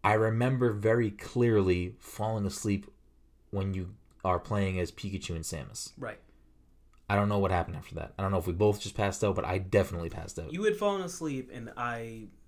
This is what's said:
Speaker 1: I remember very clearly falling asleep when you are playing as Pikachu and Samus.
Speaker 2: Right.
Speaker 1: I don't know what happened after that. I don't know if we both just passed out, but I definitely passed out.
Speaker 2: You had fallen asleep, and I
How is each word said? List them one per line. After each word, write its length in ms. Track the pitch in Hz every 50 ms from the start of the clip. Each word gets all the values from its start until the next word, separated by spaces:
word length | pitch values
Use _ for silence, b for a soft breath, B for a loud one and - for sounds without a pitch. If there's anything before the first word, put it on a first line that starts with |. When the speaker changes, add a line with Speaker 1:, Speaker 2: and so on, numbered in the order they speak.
| -
Speaker 1:
I 80 | 101 107
remember 580 | 110 110 110 110 113 120 127 123 120 123 120
very 400 | 107 104 101 110 113 120 117 110
clearly 840 | 101 - - - - 123 120 120 110 104 95 92 90 90 90 90 104 -
falling 460 | - - - - 104 110 110 107 101
asleep 440 | 98 101 - - 107 101 98 101 - - _ _ _ _ _ _ _ _ _ _ -
when 220 | - 98 95 98 95
you 220 | 95 92 92 104 - - _ _ - -
are 160 | 92 90 85
playing 400 | - - 107 104 98 95 92 92
as 120 | 87 82
Pikachu 400 | - - - 101 95 92 - - 85
and 80 | 82 80
Samus. 480 | - 85 78 65 - 113 - - - - -
Speaker 2:
Right. 220 | - 113 104 - - - - _ _ _ _ _ _ _ _ _ _ - _ _ _ -
Speaker 1:
I 60 | 101
don't 140 | 101 104 104
know 100 | 104 101
what 120 | 98 92
happened 240 | 92 87 85 - -
after 200 | - - - -
that. 180 | 80 76 - - -
I 40 |
don't 100 | 98 95
know 60 | 98 90
if 100 | 82 90
we 60 | 87
both 260 | 87 104 104 101 104
just 140 | - 101 -
passed 280 | - 104 98 92 - -
out, 120 | 101 95
but 100 | 101 -
I 120 | - 90 98
definitely 520 | 95 92 113 104 92 - - 85 85 82
passed 300 | - - 80 80 - -
out. 140 | 82 - 160
Speaker 2:
You 100 | 185 214
had 140 | 214 196 208
fallen 240 | 208 208 196 196
asleep, 500 | 185 170 175 - 165 156 139 131 127 127 -
and 180 | 123 113 113 - -
I 500 | 120 120 117 117 117 117 113 113 110 - - - -